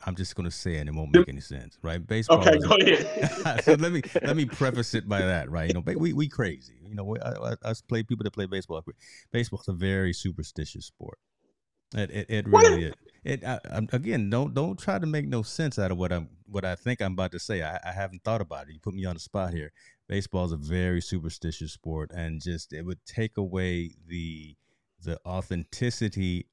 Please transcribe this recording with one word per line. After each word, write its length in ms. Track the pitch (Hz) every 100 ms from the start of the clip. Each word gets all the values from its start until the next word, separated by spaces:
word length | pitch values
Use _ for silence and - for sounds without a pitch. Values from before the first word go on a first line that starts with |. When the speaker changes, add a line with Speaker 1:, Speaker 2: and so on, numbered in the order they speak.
| -
Speaker 1:
I'm 100 | 90
just 200 | 92 -
gonna 140 | 87
say 240 | - 92 80
it, 40 |
and 100 | 73
it 60 | 78
won't 160 | 78
Speaker 2:
Then 120 | 170
Speaker 1:
make 60 | -
any 120 | 69
sense, 360 | - 69 - -
right? 240 | 82 85 80
Baseball 340 | 110 113 165
Speaker 2:
Okay, 160 | 175 151
Speaker 1:
is 80 |
a 40 | 147
Speaker 2:
go 80 | 202
ahead. 840 | - 160 - - 147 - 165 120
Speaker 1:
<laughs> 20 |
So 100 | 147
let 180 | 151 170
me, 100 | 170 - 170
let 140 | - 156
me 80 | 131
preface 480 | - 131 123 113
it 160 | 113 104
by 100 | 101
that, 300 | 92 87 69
right? 160 | 80 80
You 60 |
know, 80 | 87
ba-, 160 | 82 92
we, 160 | 165
we 160 | 143 151
crazy. 460 | - 104 69 - -
You 120 | 90 104
know, 80 |
we, 160 | 101 110
uh, 120 | -
uh, 220 | - 117 113
us 180 | 110 117
play, 200 | - 113
people 200 | 110 113
that 80 | 104
play 140 | 107 95
baseball, 360 | 95 - 80 - - - - -
baseball 280 | 120 117 101
is 80 | -
a 60 |
very 400 | 87 95 95 92
superstitious 720 | 85 95 82 78 - 76 - -
sport. 320 | - - - _ _ _ _ _ _ _
It, 160 | 107 101
it, 140 | - 92
it 180 | 107 101
Speaker 2:
What? 160 | 403 453
Speaker 1:
really 200 | 381 82
is. 80 | - - _
It, 200 | - 135 -
I, 140 | 123 -
I'm, 180 | 98 107
again, 380 | 127 180 175 101
don't, 240 | 120 143
don't 240 | 123 165 190
try 200 | - 190
to 60 | 165
make 220 | 151 143
no 140 | 123
sense 360 | 110 - 160 117
out 120 | 95
of 60 | 90
what 160 | 90
I'm, 160 | 90 78 - -
what 180 | 98
I 120 | 92 87
think 260 | 120 123
I'm 120 | 95
about 180 | 92 92
to 80 | 85
say. 220 | - 101
I, 140 | 78 90 -
I 60 |
haven't 320 | 92 98 90
thought 180 | - 110
about 260 | 82 71 71
it. 40 |
You 60 | 78
put 140 | -
me 120 | 95 95
on 100 | 82
the 40 |
spot 340 | - 101 90
here. 180 | 85 73 - - _ -
Baseball 360 | 98 92 95 90
is 60 |
a 40 | 80
very 440 | 73 90 90 90
superstitious 720 | - 92 80 - 82 - 76
sport, 380 | - 80 78 76
and 280 | 85 82 80
just, 300 | 82 82 -
it 100 | 80 87
would 140 | 87 -
take 300 | - 113 -
away 540 | 98 92 92 87 85 - 82
the, 480 | 87 82 80 78 73 _ _ _ _
the 160 | 87 80 90
authenticity 1200 | 92 - 87 80 - 123 - 110 98 92 90 -